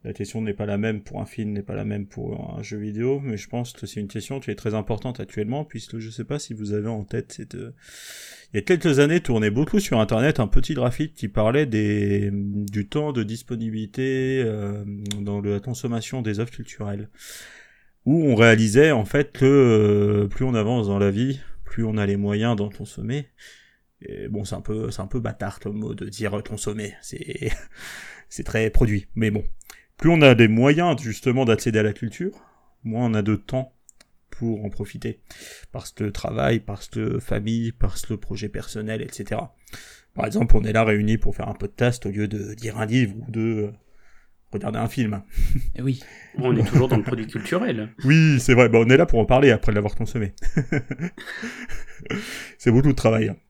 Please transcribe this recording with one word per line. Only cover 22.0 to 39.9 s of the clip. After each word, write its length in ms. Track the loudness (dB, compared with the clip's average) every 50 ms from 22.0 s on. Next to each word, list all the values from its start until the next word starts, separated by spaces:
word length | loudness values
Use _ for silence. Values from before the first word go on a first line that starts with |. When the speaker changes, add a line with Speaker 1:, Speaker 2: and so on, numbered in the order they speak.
| 0
Speaker 1:
les 120 | 0 0
moyens 400 | -2 -2 -2 -2 0 0 0 0
d'en 100 | 0 -2
consommer. 640 | -6 -6 -12 -14 -14 -12 -10 -8 -6 -6 -6 -8 _ _ _ -20 -20 -20 _ _ _ _ _ _ _ _ _
Et 260 | -16 -14 -12 -12 -10
bon, 160 | -8 -8 -8 -6
c'est 120 | -8 -10
un 60 | -8
peu, 300 | -6 -6 -6 -6 -6 -6
c'est 100 | -8 -8
un 60 | -8
peu 140 | -6 -6 -6
bâtard 400 | -6 -6 -8 -8 -10 -10 -10 -10
comme 160 | -10 -10 -8
mot 180 | -8 -8 -8 -8
de 140 | -10 -10 -12
dire 340 | -10 -6 -6 -4 -4 -6 -8
consommer, 500 | -8 -10 -8 -6 -8 -6 -6 -8 -10 -12 -16
c'est, 500 | -16 -16 -14 -12 -12 -12 -10 -6 -2 -4 -4 -4 -4 -18 -18 -18 -18
<laughs> 400 | -18 -16 -16 -18 -18 -20 -20 -20
c'est 160 | -16 -12 -10 -10
très 260 | -4 -2 0 0 4
produit, 380 | 4 4 4 4 2 -2 -4 -6 -4
mais 160 | -2 0 0
bon. 140 | 0 0 -2 -2 -4 -4 -10 -20 -20 -20 _ _ _
Plus 140 | 2 4 4
on 140 | 6 10 10
a 100 | 10 10
des 140 | 10 8
moyens 520 | 6 6 4 4 4 4 4 2 2 0 0
justement 460 | -4 -8 -8 -2 -2 0 0 2 4
d'accéder 320 | 2 2 2 0 0 0
à 60 | 2 0
la 100 | 0 -2
culture, 480 | -4 -10 -10 -8 -8 -8 -8 -8 -12 _ _ _ _ _ _ _ _ -10
moins 220 | -8 -4 -2 -2
on 80 | 0 0
a 80 | 0
de 140 | 0 0 -2
temps 380 | -2 -4 -6 -6 -6 -6 -8 _ _ _ _ _ _ _ _ _ _ _ _
pour 340 | -10 -6 -4 -4 -4 -4 -6
en 40 | -8
profiter. 520 | -6 -8 -8 -8 -10 -10 -8 -8 -10 _ _ -20 -20 -20 -20 -20 -20 -20 -20 -14
Parce 200 | -14 -14 -14 -14
que 140 | _ -6 -6
travail, 540 | -6 -4 -6 -6 -6 -4 0 0 2 0 0
parce 300 | -2 -6 -12 -12 -14 -10
que 300 | -8 -6 -4 -4 -4 -4
famille, 520 | -4 -2 -4 -2 -2 -2 -2 -2 -2 -4
parce 320 | 0 0 0 0 0 -4 -6
que 120 | -6 -6
projet 340 | -8 -6 -8 -8 -8 -8 -8
personnel, 540 | -8 -10 -12 -10 -10 -8 -8 -6 -6 -8 -8
et 40 | -10
cetera. 440 | -10 -12 -8 -6 -6 -8 -8 -12 _ _ _ _ -20 -18 -18 -20